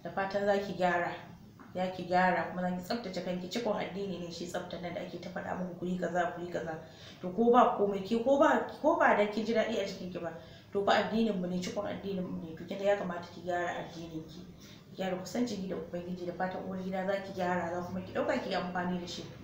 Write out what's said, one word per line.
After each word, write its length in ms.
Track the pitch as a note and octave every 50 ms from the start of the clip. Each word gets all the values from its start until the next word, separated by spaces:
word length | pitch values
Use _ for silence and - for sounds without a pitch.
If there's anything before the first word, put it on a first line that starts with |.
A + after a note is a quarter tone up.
| -
Da 60 | F3
fatan 340 | - G3 G3 G3 - G3+ G3+
za 120 | G3+ G3 G3
ki 140 | G3 - F3
gyara, 360 | E3 F3+ F3+ E3+ F3 E3+ D#3+ C#3+ - - - - - - - - - - - -
za 140 | F3+ F#3 F#3 F#3
ki 80 | - D3+
gyara 380 | E3 F3+ F3+ F#3 F#3 F3 E3 E3 E3
kuma 100 | F3 F3+
za 140 | F3+ F3+ F3+
ki 80 | F3+ -
tsaftace 400 | - A#3 A#3 - F#3 - F3+ -
kanki. 240 | F#3+ F3+ F3+ - -
Cikon 280 | - A#3+ A#3 A3 G3+ F#3
addini 400 | D#3+ - E3+ G3 G3+ G3 F3 E3+
ne 120 | F3 E3
shi 140 | - - F3+ E3+
tsaftan 340 | - F3+ F3 - F3 E3+
nan 120 | F3 F3 F3
da 60 | F3+
ake 180 | F3+ F3 - F3
ta 80 | - F#3
faɗa 260 | F3+ F3 - - F3+ F3+
muku, 220 | F3+ F3+ - -
ku 60 | -
yi 120 | F3+ F#3 F3+
kaza, 360 | F3+ E3+ F3 F3+ F3 F3 F3
ku 60 | -
yi 100 | F3 -
kaza. 240 | - E3 D#3+ E3 D#3 E3 - - - - - - - -
To 80 | - F#3
ko 220 | F3+ G3 A#3 A#3
ba 260 | A#3+ B3 A3 - - -
komai, 240 | G3+ G3+ G3+ F#3+ F#3+
ke 180 | - A#3 A#3 A#3
ko 140 | C4+ C#4 D4+
ba, 300 | D#4+ C#4+ C4+ A3+ - - - -
ko 160 | - D4 E4+ E4
ba 160 | D4+ B3+ G#3+
dan 160 | G3 G#3 G3+
kin 140 | - A3+ G#3
ji 80 | A#3 A3
daɗi 260 | A3 G#3 - A#3 G3+
a 60 | G3 -
jikin 240 | F#3 - F#3 F3+
ki 80 | - E3+
ba, 140 | E3 E3 E3 - - - - - - - -
to 100 | G3+ G3
fa 80 | -
addinin 480 | - - G#3 - G#3 A3 A3+ A3 G3+ F#3
mu 80 | F3+ F3
ne, 140 | F#3 F3
cikon 240 | F3+ A3+ - G#3 - -
addinin 360 | - F3+ - G3 G3 F#3 F3+ -
mu 140 | F#3 F3+ E3+
ne. 100 | D#3+ D#3+ -
To 80 | F3
kin 120 | - G3 G3
ga 60 | G3
ya 140 | G3+ G3+ G3
kamata 300 | F#3 F#3 F3 F3 F3 - -
ki 80 | - E3+
gyara 240 | F3+ F3 F3 F3 - E3 E3
addinin 460 | D3+ D3+ - E3 E3+ E3 D#3+ D#3+ D3+ -
ki, 140 | - - - - - - - - - - - -
ki 40 | - -
gyara 180 | F#3 F#3+ F3+ F3+
kusancin 440 | - - - A#3+ B3 A#3 G#3 F#3+
ki 60 | F#3 F3+
da 60 | E3+
Ubangiji. 500 | - - - - F3 F3 F3 F3+ - F3
Da 80 | F3 E3
fatan 280 | - F#3 F#3 F#3 - D3 -
uwar 100 | F#3+ F#3 F#3
gida 220 | F#3+ F#3+ F#3+ F#3 F#3+
za 60 | G3 G3 -
ki 80 | - F3
gyara, 360 | F3+ F3+ F3 F3+ F3+ F3 E3+
za 100 | F3 F3+
kuma 200 | F3+ F3+ F#3 F#3
ki 100 | F3+ - -
ɗauka 300 | - - - C4+ B3 -
ki 60 | -
yi 60 | G3
amfani 440 | F3+ F#3 F3+ F3+ F3+ F3+ F3+ F3+ F3
da 80 | F3 -
shi. 160 | - - E3 C#3+ - -